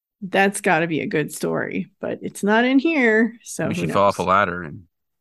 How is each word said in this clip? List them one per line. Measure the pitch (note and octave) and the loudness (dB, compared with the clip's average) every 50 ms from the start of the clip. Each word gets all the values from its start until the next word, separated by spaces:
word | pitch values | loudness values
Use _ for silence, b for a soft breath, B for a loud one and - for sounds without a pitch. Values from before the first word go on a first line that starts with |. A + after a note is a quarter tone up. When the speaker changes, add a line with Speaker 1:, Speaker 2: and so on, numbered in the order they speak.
| _ _ _ _ | _ _ _ _
Speaker 1:
that's | G#3 F3+ - F#3+ G3 G3 G3 - | -8 -2 2 2 2 2 0 0
gotta | - G3 E3+ D#3 E3+ | 0 2 2 2 2
be | E3+ D#3+ - | 0 -2 -4
a | - | -4
good | - D#3+ D#3 D3+ D3 - | -2 -2 -2 -2 -4 -4
story, | - E3 E3 D#3+ D3+ - - - G3 F3+ - _ _ | -4 -4 -2 -2 -2 -4 -4 -6 -6 -8 -10 _ _
but | - - - - | -8 -8 -8 -8
it's | G#3 G3 - - - | -10 -12 -8 -4 -2
not | G3+ G#3+ A3+ A#3+ | 0 2 2 2
in | B3+ C4+ C#4 | 4 2 2
here, | B3 E4 E4 C#4+ B3 A3+ G#3+ A3 A#3 A3 A#3 - - | 2 2 2 2 2 4 4 4 2 2 -2 -8 -16
so | - - - E3 | -12 -8 -6 -4
Speaker 2:
Maybe | - - F3 | -4 -2 -2
Speaker 1:
who | F3 | -4
Speaker 2:
she | D#3 - | -2 2
fell | G2+ G2+ | 2 2
off | G2+ - - | 2 2 0
a | F2+ | 0
Speaker 1:
knows? | |
Speaker 2:
ladder | F2+ F#2 G2+ G2+ F2+ F2 F2+ F2 | 2 2 2 2 0 -2 -6 -8
and | D2 - F2+ E2+ _ _ _ _ _ _ _ | -10 -12 -14 -18 _ _ _ _ _ _ _